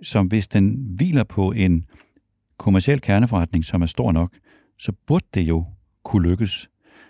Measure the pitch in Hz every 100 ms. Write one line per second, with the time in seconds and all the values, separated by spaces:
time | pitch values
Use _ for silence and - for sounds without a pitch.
0 | - 107 95 107 101 107 98 117 120 92
1 | 175 147 107 - 95 107 92 85 - -
2 | _ _ _ _ _ - - 95 135 143
3 | - 101 117 101 85 85 78 92 82 -
4 | 123 80 87 _ _ _ _ _ - 98
5 | - 165 - - 82 82 85 - _ _
6 | - 104 85 95 104 - - _ _ -